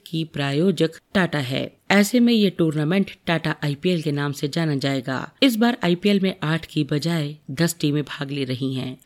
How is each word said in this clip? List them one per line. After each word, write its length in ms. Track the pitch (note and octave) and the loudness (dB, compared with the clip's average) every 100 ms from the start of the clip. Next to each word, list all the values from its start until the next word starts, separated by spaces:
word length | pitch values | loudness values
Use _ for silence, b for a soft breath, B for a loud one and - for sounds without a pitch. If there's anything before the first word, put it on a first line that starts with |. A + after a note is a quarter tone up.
| - | -8
की 180 | D#3+ D#3+ | -8 -6
प्रायोजक 760 | D3 C#3+ C#3 F#3+ F3 D#3+ - _ | -4 -2 0 2 2 0 -2 _
टाटा 260 | G3+ E3+ D3 | 0 0 0
है। 240 | B2+ C3+ B2 _ - | -4 -4 -6 _ 2
ऐसे 280 | G3 G3+ B3 | 4 4 4
में 120 | A#3+ | 4
ये 160 | A#3 G3 | 4 2
टूर्नामेंट 640 | F3 D#3+ D3+ D3+ F#3+ G3 - - | 2 0 0 0 0 0 -4 -2
टाटा 300 | E3 D#3+ D3+ | -2 -2 -2
आईपीएल 380 | D3 C#3 F3+ F3 | -4 -2 0 0
के 100 | D3+ | -2
नाम 200 | C#3+ C#3+ | -2 -2
से 160 | C3+ D3 | -4 -4
जाना 280 | E3+ D#3+ C#3+ | -2 0 0
जाएगा। 560 | C#3 C#3 B2+ C3 - - | 0 -2 -4 -6 -6 2
इस 120 | C#4 A3 | 2 4
बार 220 | A#3 - | 2 2
आईपीएल 360 | F3 F3 G3+ G3+ | 0 2 2 2
में 140 | F#3+ F3 | 0 -2
आठ 220 | D3+ D#3+ - | -2 -2 -2
की 180 | D#3 | -2
बजाय 520 | C#3 D3 D#3 E3+ D3 D3+ - | -2 -2 -2 -2 -4 -8 -8
दस 240 | C3+ E3 - | -2 -2 0
टीमें 240 | D3 D3 | 0 0
भाग 280 | C#3+ - C#3 | -2 -6 -6
ले 120 | C#3+ | -4
रही 300 | B2+ B2+ C3 | -4 -2 -2
हैं। 240 | C3 C3 B2+ | -4 -6 -10